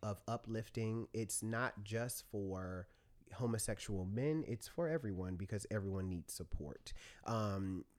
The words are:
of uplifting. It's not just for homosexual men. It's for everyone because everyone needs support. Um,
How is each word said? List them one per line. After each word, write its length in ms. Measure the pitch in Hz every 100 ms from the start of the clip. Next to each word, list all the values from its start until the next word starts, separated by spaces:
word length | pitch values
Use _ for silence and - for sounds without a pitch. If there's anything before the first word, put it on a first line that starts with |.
of 180 | 110 98 -
uplifting. 800 | 117 113 113 113 120 110 113 110
It's 300 | 110 110 -
not 400 | 110 113 127 -
just 400 | 101 113 123 - -
for 560 | 107 98 92 92 90 87 - - - -
homosexual 720 | 92 120 110 - 104 - 98 92
men. 380 | 107 143 156 -
It's 200 | 120 -
for 200 | - 165
everyone 480 | 160 107 92 90 90
because 320 | 95 104 -
everyone 400 | 107 98 95 92
needs 240 | 90 -
support. 580 | - 82 - 73 - - - - - -
Um, 600 | 113 107 98 95 90 -